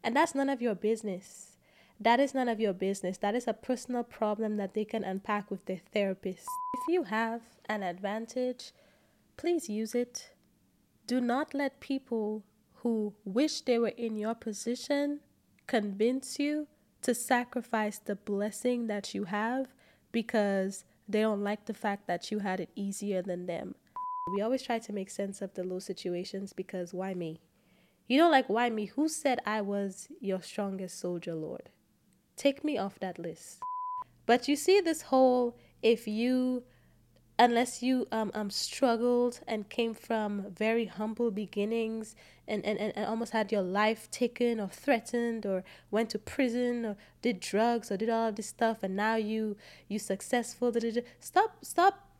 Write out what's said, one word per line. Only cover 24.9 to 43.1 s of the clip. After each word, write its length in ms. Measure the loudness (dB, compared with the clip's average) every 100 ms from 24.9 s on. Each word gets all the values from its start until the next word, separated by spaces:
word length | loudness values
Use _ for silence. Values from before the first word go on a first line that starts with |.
make 200 | -8 -6
sense 280 | -6 -6 -6
of 140 | -10
the 100 | -6
low 140 | -6 -6
situations 720 | -6 -6 -4 -4 -4 -8 -8
because 440 | -8 -8 -6 -6 -6
why 180 | -4
me? 280 | -4 -6 -8 _ _ _ _ _ _ _
You 100 | 6
know, 100 | 8
like, 220 | 8 4
why 220 | 2 2
me? 140 | 0 -4
Who 200 | 0 0
said 320 | 2 0 2 0
I 160 | -2
was 460 | 0 0 -2 -4 -16 -8
your 220 | -2 -2
strongest 580 | -4 -4 -4 -4 -8 -6
soldier, 360 | -4 -4 -4 -6
Lord? 340 | -6 -8 -12 _ _ _ _ _ _ 0
Take 280 | 2 2
me 120 | -2 -2
off 220 | -4 -4
that 180 | -8 -6
list. 400 | -8 -10 -14 -10 -8 -6 -6 -8 -10 _ 2
But 220 | 4 4
you 80 | 0
see 260 | 6 6
this 220 | 4 -2
whole, 560 | 2 6 6 6 2 -4 -20 _
if 240 | 4 4 2
you, 560 | 0 2 4 2 0 -6 _ _ _ _ _ _ 6
unless 460 | 6 6 2 0
you, 240 | 2 2 2
um, 200 | -2 -2
um, 160 | -2 -4
struggled 920 | -4 -6 2 4 4 4 4 2 0 -6
and 220 | -4 -4
came 240 | -2 -2
from 540 | -2 -2 -2 0 -4 -6
very 360 | -2 2 2 0
humble 440 | -2 -6 0 0
beginnings 840 | 0 -4 -2 0 0 -2 -4 -10 -16 -20 -20 -4
and, 160 | -4
and, 160 | -2 -2
and, 140 | -2 -2
and 100 |
almost 260 | -2